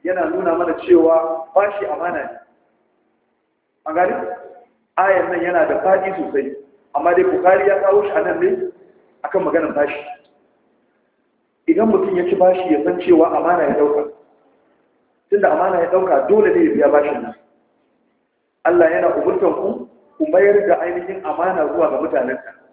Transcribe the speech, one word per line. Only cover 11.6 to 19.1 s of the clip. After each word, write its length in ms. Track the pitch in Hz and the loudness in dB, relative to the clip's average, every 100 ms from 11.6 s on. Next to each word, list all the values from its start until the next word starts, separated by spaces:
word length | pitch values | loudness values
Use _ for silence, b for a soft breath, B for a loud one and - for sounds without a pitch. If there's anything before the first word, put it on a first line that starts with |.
| - | -2
Idan 200 | 202 220 | 2 2
mutum 280 | 190 196 180 | 2 0 -2
ya 60 | 175 | -2
ci 80 | - | 2
bashi, 320 | 185 185 180 | 2 2 0
ya 100 | 147 | 0
san 160 | - - | 0 -4
cewa 280 | - 165 165 - | 2 4 4 2
amana 260 | 165 175 | 0 0
ya 120 | 143 143 | 0 0
ɗauka. 320 | 147 147 - - _ _ _ _ _ _ _ _ _ _ _ | 0 0 -4 -12 _ _ _ _ _ _ _ _ _ _ _
Tunda 220 | 202 185 | 0 2
amana 280 | 151 185 180 | 2 0 0
ya 80 | 170 | 0
ɗauka, 360 | 185 185 - - | 0 2 0 4
dole 220 | 214 180 175 | 4 4 4
ne 80 | 156 | 2
ya 60 | |
biya 140 | - 143 | 4 4
bashin 320 | 147 147 123 | 4 2 -4
nan. 140 | 120 - _ _ _ _ _ _ _ _ _ _ _ _ 330 | -8 -14 _ _ _ _ _ _ _ _ _ _ _ _ 0
Allah 260 | 349 320 | 2 2
yana 240 | 349 - | 2 0